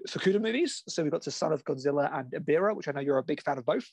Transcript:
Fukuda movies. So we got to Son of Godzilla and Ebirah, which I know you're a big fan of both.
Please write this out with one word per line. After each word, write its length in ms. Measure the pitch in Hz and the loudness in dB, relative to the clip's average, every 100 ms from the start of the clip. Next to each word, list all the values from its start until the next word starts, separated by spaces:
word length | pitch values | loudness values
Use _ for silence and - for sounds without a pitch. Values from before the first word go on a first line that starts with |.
| - | -4
Fukuda 320 | - 190 196 | 0 2 4
movies. 420 | 220 240 330 - - | 2 2 0 -2 -6
So 140 | - | -2
we 80 | 156 | 0
got 100 | 165 | 0
to 80 | - | -4
Son 220 | - 160 | -2 0
of 100 | 151 | 0
Godzilla 460 | - 135 135 143 143 147 | -2 -2 0 2 2 -2
and 140 | 127 | -4
Ebirah, 440 | 139 156 151 196 214 | -4 0 2 2 0
which 120 | - | -4
I 40 | |
know 80 | 139 | -2
you're 200 | 139 135 | 2 2
a 40 | |
big 180 | 131 147 | 2 -2
fan 160 | - 139 | -2 -2
of 80 | 123 | 0
both. 200 | 208 - | 0 -2